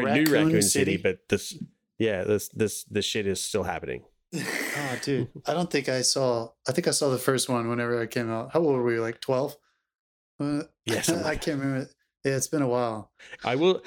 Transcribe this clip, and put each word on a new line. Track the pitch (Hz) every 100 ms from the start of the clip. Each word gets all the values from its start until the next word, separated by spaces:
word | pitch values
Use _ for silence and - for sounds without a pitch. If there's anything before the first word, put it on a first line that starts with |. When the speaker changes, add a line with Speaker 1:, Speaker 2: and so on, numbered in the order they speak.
| 123
Speaker 1:
in |
New | 139 156
Speaker 2:
Raccoon | 131 104
Speaker 1:
Raccoon | 110
City, | 101 104 98
Speaker 2:
City? | 95
Speaker 1:
but | 95 92 -
this, | 101 - - - _ _ -
yeah, | 110 98
this, | 101 104 -
this, | - 107 - -
this | 107 98
shit | 113 98
is | 92
still | - 104
happening. | 90 82 73 64 - _ _ 160
Speaker 2:
Oh, | - - - - 143 123
dude, | - 139 127 - -
I |
don't | 151 175
think | 147 135
I | 131
saw, | 123 - 131 120 113 - -
I |
think | 127 170
I |
saw | 143 147
the | 123
first | - 131 -
one | 123 117
whenever | 120 120 120
it | 113
came | - 113
out. | 113 117
How | 156
old | 165 131
were |
we? | 120 117
Like, | 113 117
twelve? | - 127 139 - _ _ _ _ _ _ _ -
Uh, | 143 147 165 _ -
Speaker 1:
Yeah, | 113
something | - 170
Speaker 2:
<laughs> | 160
I |
Speaker 1:
like | 151
Speaker 2:
can't | - 143
remember. | 135 135 127 _ _ _ 135
Yeah, | 135
it's | -
been | 156
a | 135
while. | 123 120 110 - _ - -
Speaker 1:
I | - 127
will, | 175 185